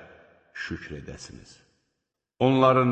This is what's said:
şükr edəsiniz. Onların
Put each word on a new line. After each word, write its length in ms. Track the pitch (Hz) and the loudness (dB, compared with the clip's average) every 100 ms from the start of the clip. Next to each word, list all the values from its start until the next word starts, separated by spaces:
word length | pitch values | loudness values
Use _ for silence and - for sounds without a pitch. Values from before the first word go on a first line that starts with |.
| - - - _ _ | -20 -20 -20 _ _
şükr 480 | - - 82 - 73 | -16 -12 -12 -12 -16
edəsiniz. 580 | 65 67 - - - - _ _ _ _ _ _ _ - | -16 -18 -18 -20 -20 -20 _ _ _ _ _ _ _ -2
Onların 500 | 127 131 131 131 123 | 2 4 4 4 2